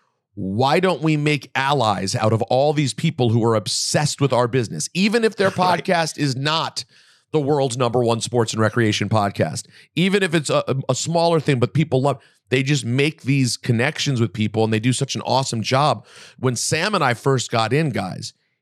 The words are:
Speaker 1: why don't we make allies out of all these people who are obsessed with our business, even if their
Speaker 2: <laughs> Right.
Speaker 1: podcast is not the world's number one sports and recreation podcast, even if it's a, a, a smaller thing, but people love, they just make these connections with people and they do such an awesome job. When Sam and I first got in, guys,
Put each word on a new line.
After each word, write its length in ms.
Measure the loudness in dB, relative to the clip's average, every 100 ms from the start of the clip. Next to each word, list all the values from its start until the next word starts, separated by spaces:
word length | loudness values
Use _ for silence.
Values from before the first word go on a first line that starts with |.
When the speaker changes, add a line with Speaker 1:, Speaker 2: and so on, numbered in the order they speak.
| _ _ _
Speaker 1:
why 460 | -10 -6 0 2 2
don't 220 | 2 0
we 140 | 0 0
make 340 | 0 -2 -4
allies 600 | -4 0 2 2 0 -2
out 180 | 0 0
of 80 | 0
all 300 | 2 2 2
these 220 | 2 0
people 360 | -2 -2 0 2
who 140 | 2
are 100 | 2
obsessed 680 | 0 -2 -4 -2 0 0 0
with 120 | 0
our 160 | 2 2
business, 400 | 0 -2 -6 -6
even 300 | 0 2 2
if 120 | 0 0
their 120 | -2
Speaker 2:
<laughs> 80 | 0
Right. 260 | 0 0
Speaker 1:
podcast 320 | 0 -2 -2 -2
is 180 | -2 -2
not 480 | -2 -2 -4 -8 -14 _ _ _ _
the 80 | -2
world's 360 | 0 0 0 0
number 260 | 0 2
one 180 | 2 2
sports 320 | 0 0 0
and 80 | 2
recreation 480 | 0 2 2 2 0
podcast, 580 | 0 0 0 -2 -4 -12 -18 -8
even 280 | -2 2 2
if 120 | 2
it's 160 | 0 0
a, 140 | 0 0
a, 80 | -2 -2
a 40 |
smaller 440 | -4 -2 0 2 2
thing, 180 | 2 0
but 120 | 0
people 280 | 0 0 0
love, 180 | 0 -2 _ _ -2
they 120 | -2
just 220 | 0 -2
make 380 | 0 0 0 -2
these 340 | -2 0 0 -2
connections 640 | 0 0 0 -2 -2 0
with 120 | 0
people 320 | -2 -2 0
and 80 | 0
they 80 | 0
do 120 | 0
such 220 | -2 -2
an 60 | -6
awesome 400 | -2 -2 -2 -4
job. 420 | -2 0 2 -2 -6 -20 -20 -4
When 180 | -2 -2
Sam 380 | -2 -2 0
and 100 | 0
I 100 | 0
first 360 | 0 0 0 0
got 220 | -2 0
in, 180 | 0 0
guys, 440 | -2 -6 -8 -12 -16 _ _